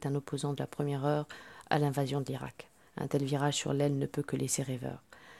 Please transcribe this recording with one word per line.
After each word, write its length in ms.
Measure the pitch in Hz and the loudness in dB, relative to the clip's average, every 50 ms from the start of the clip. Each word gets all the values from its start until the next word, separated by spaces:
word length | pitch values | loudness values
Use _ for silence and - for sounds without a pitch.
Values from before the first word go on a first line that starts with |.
| - | -2
un 100 | 139 139 | -2 -2
opposant 380 | 143 139 - - 139 - 147 143 | -2 -2 -2 -4 -2 -2 -2 -2
de 60 | - | -2
la 80 | 139 - | -4 -4
première 380 | - - 147 143 143 135 135 | -4 -2 -2 0 0 0 2
heure 220 | 147 151 147 147 - - - - - - - - - | 2 2 2 0 -4 -8 -16 -18 -18 -20 -20 -2 2
à 100 | - 147 | 4 4
l'invasion 400 | 147 147 135 139 139 131 139 143 | 4 4 2 2 0 0 0 0
de 60 | 135 | -2
l'Irak. 440 | - 135 127 135 131 - - - - - - - - - | -2 -4 -6 -6 -8 -10 -12 -18 -20 -20 -20 -20 -12 -8
Un 120 | - 143 139 | -6 -2 0
tel 160 | - 143 139 | 0 0 2
virage 320 | 135 143 139 139 147 139 | 2 2 2 2 2 2
sur 180 | - - 143 139 | 2 0 0 2
l'aile 240 | 139 143 147 143 139 | 4 4 4 4 2
ne 80 | 139 | 0
peut 160 | 139 - - | 0 -2 -2
que 140 | 143 - - | -2 -2 -2
laisser 280 | 135 135 131 - - 139 | -2 0 0 0 -2 -2
rêveur. 400 | 131 127 123 127 131 131 131 - _ - - - - - - | -2 -4 -4 -4 -6 -6 -8 -12 _ -20 -20 -20 -20 -20 -20